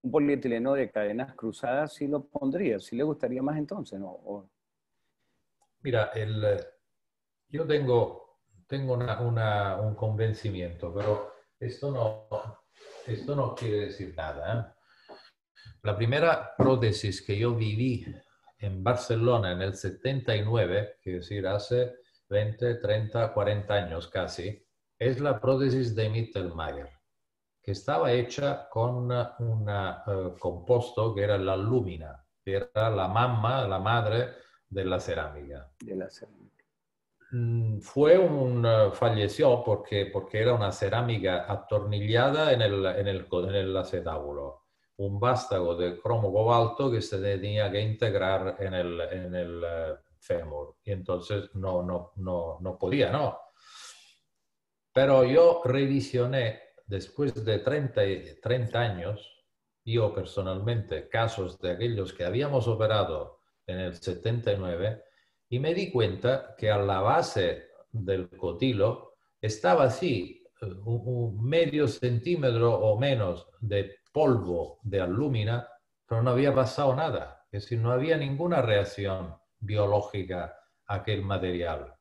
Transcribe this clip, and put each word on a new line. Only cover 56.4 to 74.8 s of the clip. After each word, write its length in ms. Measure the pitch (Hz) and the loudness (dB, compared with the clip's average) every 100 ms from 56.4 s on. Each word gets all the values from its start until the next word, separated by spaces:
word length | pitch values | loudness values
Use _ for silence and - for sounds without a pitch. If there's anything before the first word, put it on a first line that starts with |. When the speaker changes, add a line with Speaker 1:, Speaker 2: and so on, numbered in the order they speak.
| 117 - - _ - | -2 -4 -16 _ -8
Speaker 2:
después 580 | 98 - - 107 107 | -6 -6 -2 -2 0
de 160 | 107 104 | 0 0
treinta 460 | - 147 135 - 98 | 2 0 0 2 2
y, 340 | 90 - - | 0 -6 -10
treinta 400 | 107 127 113 117 | -2 0 0 0
años, 640 | 117 92 85 110 - _ _ _ _ _ | 0 -2 -6 -8 -10 _ _ _ _ _
yo 300 | - 117 104 | -2 2 2
personalmente, 960 | - 87 - 95 95 110 117 - 78 - | 0 -6 -4 -4 -2 -2 -2 -2 -8 -4
casos 500 | 117 113 - 90 - | -2 -2 -2 -8 -6
de 120 | 90 | -6
aquellos 420 | 87 120 107 92 | -2 -2 -2 -6
que 100 | - | -4
habíamos 420 | 87 113 143 139 117 | -4 -2 0 0 2
operado 720 | 107 107 107 87 78 - - _ _ - | 2 2 2 2 -2 -8 -14 _ _ -8
en 140 | 92 | -6
el 140 | 92 87 | -6 -6
setenta 580 | - 90 113 120 117 | -6 -4 -2 0 0
y 40 | 101 | 0
nueve, 460 | 92 85 101 113 - _ _ _ _ | -2 -2 -2 -4 -14 _ _ _ _
y 100 | 123 | -2
me 140 | 151 | 0
di 180 | 175 185 | 0 0
cuenta 640 | 123 104 92 120 135 - - | 0 0 0 0 0 -2 -4
que 140 | 107 | 0
a 60 | 101 | 2
la 240 | 101 95 | 2 2
base 640 | 104 151 175 107 87 - - - _ | 2 2 2 0 0 -2 -10 -20 _
del 380 | 110 90 95 90 | -6 -2 -2 -4
cotilo 840 | - 90 73 131 104 - - - _ _ _ | -6 -6 0 0 2 2 0 -10 _ _ _
estaba 420 | 110 - - 165 | -6 0 4 6
así, 580 | 135 - 175 107 87 - - _ | 6 4 0 -2 -4 -12 -20 _
eh, 40 | 101 92 104 | -10 -8 -4
un, 160 | 117 120 | -2 -2
un 380 | 123 117 101 | -2 -2 -2
medio 420 | 120 160 160 147 139 | 0 2 2 2 0
centímetro 880 | - 123 120 165 170 135 113 120 | 2 0 0 0 2 2 4 4
o 240 | 110 107 107 | 4 2 4
menos 520 | 139 127 95 85 - _ | 2 2 0 -2 -10 _
de 380 | 110 101 98 - _ | -2 -2 -2 -10 _
polvo 680 | 147 151 117 87 85 - - | 2 4 4 2 -2 -4 -8